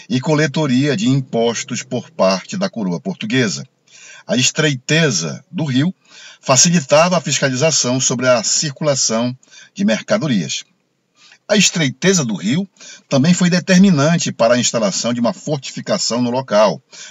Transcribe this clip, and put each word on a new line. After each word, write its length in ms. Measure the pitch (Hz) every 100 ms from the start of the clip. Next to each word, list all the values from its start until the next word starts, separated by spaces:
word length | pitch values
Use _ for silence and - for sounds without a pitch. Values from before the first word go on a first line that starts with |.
| -
e 100 | 127
coletoria 760 | 160 151 156 165 151 127 147 135
de 120 | 123
impostos 720 | 135 131 117 117 113 - 113
por 260 | - 123 -
parte 460 | - 95 95 - 92
da 120 | 95
coroa 300 | 113 95 85
portuguesa. 680 | 95 87 107 127 113 71 67 _ _ - - - -
A 100 | 123
estreiteza 1080 | - - 151 131 - 156 156 95 82 65 -
do 160 | -
rio 300 | 156 127 165 - _ - - -
facilitava 760 | - 135 175 170 139 147 175 175
a 40 |
fiscalização 800 | 151 139 139 127 160 - 123 131
sobre 260 | - 120 123
a 160 | 120
circulação 920 | 104 - 156 - 156 135 - 113 123 127 _ - -
de 120 | -
mercadorias. 800 | 202 107 - 107 151 107 73 - - _ _ _ _ _ _ - -
A 80 | 214
estreiteza 680 | - 180 143 - 180 190
do 100 | 127
rio 340 | 98 98 156 196 _ - - -
também 240 | 135 156
foi 160 | 175 180
determinante 840 | 175 - 185 202 151 147 170 -
para 220 | - 113
a 40 | 123
instalação 560 | 117 117 104 - 117
de 60 | 120
uma 120 | 120
fortificação 880 | - - 147 - - - 107 - 117
no 80 | 123
local, 540 | 123 131 104 - 69 _ - -